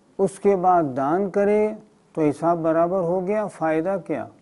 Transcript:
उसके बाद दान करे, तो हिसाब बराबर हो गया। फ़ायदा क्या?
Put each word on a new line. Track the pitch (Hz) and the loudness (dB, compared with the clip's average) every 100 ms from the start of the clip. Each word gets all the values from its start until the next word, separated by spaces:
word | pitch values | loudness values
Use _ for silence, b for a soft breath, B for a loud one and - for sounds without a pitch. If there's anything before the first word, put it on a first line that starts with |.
| _ - | _ -2
उसके | 190 - 202 196 | -2 0 0 2
बाद | 180 175 151 | 4 4 2
दान | 127 135 175 202 | -2 -2 0 0
करे, | 202 202 208 214 214 - _ _ - | 0 2 2 0 -4 -16 _ _ -2
तो | |
हिसाब | 151 139 156 175 | 0 0 0 0
बराबर | 160 160 170 190 | 0 2 2 0
हो | 170 185 | 0 -2
गया। | 180 214 202 | -2 -2 -4
फ़ायदा | - 160 160 170 196 | -4 -2 0 -2 -4
क्या? | - 139 - - | -4 -8 -8 -14